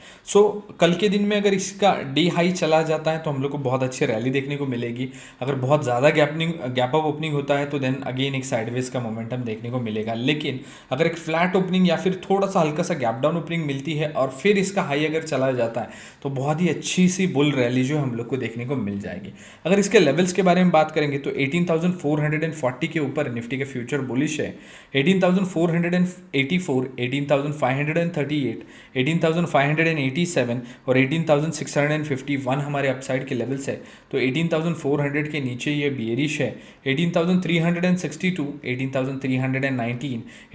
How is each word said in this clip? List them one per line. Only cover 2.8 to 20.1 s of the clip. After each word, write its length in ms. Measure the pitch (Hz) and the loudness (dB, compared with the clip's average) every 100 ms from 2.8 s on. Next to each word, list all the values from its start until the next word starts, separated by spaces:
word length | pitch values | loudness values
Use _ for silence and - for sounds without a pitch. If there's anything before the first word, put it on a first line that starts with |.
जाता 300 | 156 156 156 | 2 0 0
है, 80 | 160 | -2
तो 100 | 160 | -2
हम 100 | 139 | -2
लोग 100 | 139 | -2
को 60 | 143 | -2
बहुत 260 | 127 127 | 0 0
अच्छी 220 | 131 127 139 | 0 0 0
rally 240 | 110 123 | 0 0
देखने 280 | 135 135 143 | 0 -2 -4
को 80 | 139 | -4
मिलेगी। 440 | 120 120 120 131 - - - | -4 -4 -6 -8 -10 -16 -8
अगर 140 | 127 135 | -4 -2
बहुत 280 | 127 147 | 2 2
ज़्यादा 260 | 123 120 143 | 2 4 4
गैपनिंग, 440 | 156 147 160 165 | 6 2 2 -4
गैप 380 | - 127 123 123 156 | -4 -4 0 2 2
up 100 | 156 | 0
opening 280 | 147 156 | -2 -2
होता 240 | 147 139 143 | -2 0 0
है, 80 | 143 | 0
तो 140 | 147 | -2
then 160 | 127 135 | -2 -2
again 240 | - 127 | -4 -4
एक 260 | 139 135 127 | -2 -2 -2
sideways 440 | 120 113 123 127 | -2 -2 -4 -4
का 100 | 131 | -4
momentum 380 | 117 113 113 123 | -4 -6 -6 -6
देखने 340 | 120 107 117 | -6 -6 -6
को 80 | 123 | -4
मिलेगा। 340 | 113 107 107 | -4 -4 -4
लेकिन 480 | 117 131 151 156 127 - - - | -2 0 0 -2 -6 -10 -16 -6
अगर 140 | 135 165 | 0 0
एक 120 | 170 | -2
flat 380 | - 160 180 190 | -2 0 2 2
opening 320 | 175 185 180 | 2 4 4
या 80 | 160 | 4
फिर 260 | 190 - - | 0 -2 0
थोड़ा 180 | 196 190 | 0 2
सा 120 | 190 | 2
हल्का 240 | 156 151 | 0 0
सा 100 | 175 | -2
gap 220 | 160 117 123 | 0 -2 0
down 220 | 147 165 | 0 0
opening 280 | 160 170 151 | -2 -4 -2
मिलती 280 | 139 175 | -4 -4
है 180 | 147 151 | -2 -2
और 180 | - - | 0 -2
फिर 280 | - 202 202 | 0 2 2
इसका 240 | 180 196 | 2 0
हाई 240 | 143 143 156 | 0 0 0
अगर 180 | 156 | -2
चला 280 | 160 135 135 | -2 0 0
जाता 300 | 123 113 120 | 0 0 -2
है, 80 | 104 - - - | -8 -10 -20 -10
तो 60 | 143 | -6
बहुत 320 | 135 139 156 | -4 -2 0
ही 80 | 175 | 0
अच्छी 400 | 143 - - 180 | 0 -2 4 4
सी 180 | 180 185 | 4 0
bull 240 | 131 147 | 2 2
rally 320 | 135 120 127 | 4 2 2
जो 140 | 131 151 | 0 0
हम 180 | 135 117 | -2 -4
लोग 120 | 120 | -4
को 100 | 131 | -4
देखने 280 | 113 117 123 | -4 -6 -4
को 100 | 139 | -4
मिल 240 | 101 101 | -4 -6
जाएगी। 340 | 90 90 - - - - 160 | -6 -10 -12 -16 -20 -6 2
अगर 140 | 202 | 2
इसके 200 | 190 226 | 6 6
levels 340 | 156 | 6